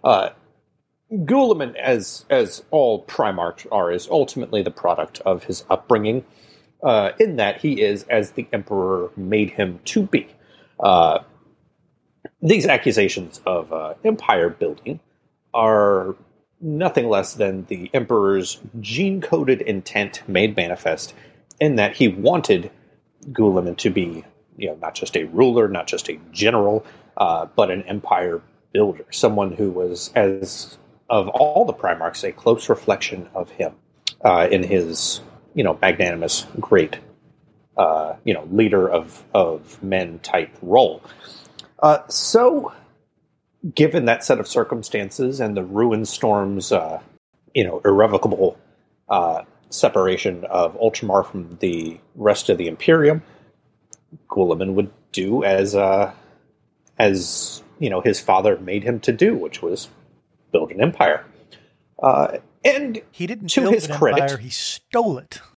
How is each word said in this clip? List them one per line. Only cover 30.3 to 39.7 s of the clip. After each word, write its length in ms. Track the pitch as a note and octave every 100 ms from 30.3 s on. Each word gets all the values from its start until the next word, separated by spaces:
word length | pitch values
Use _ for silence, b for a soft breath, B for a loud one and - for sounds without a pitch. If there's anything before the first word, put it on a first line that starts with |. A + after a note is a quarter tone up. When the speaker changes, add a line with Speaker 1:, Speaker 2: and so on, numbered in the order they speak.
| F#2+ F#2+ - - - _ _ _
Speaker 1:
of 180 | A2+ F#2+
all 360 | B2+ D3 D3+ A#3+
the 80 |
Primarchs, 500 | - F#2 E2+ E2 -
a 80 | G2
close 380 | - - A#2 -
reflection 580 | - - G2 - F#2 F2
of 160 | F#2+ F2
him, 240 | - E2 - _ _ - -
uh, 240 | - F2 F2
in 100 | G2
his 580 | F2+ F#2+ E2 D#2+ - - - - _
you 100 | -
know, 140 | G2+ D#2+
magnanimous, 640 | F#2+ E2+ F2+ E2+ E2 - - -
great, 380 | - G2 D#2+ - - _ _ _ _ _ _ -
uh, 360 | F2 D#2 D#2 -
you 100 | -
know, 140 | E2+ D#2
leader 360 | G2+ A2 G2 F#2
of, 340 | F2 E2 - -
of 480 | G#2 E2+ D#2 -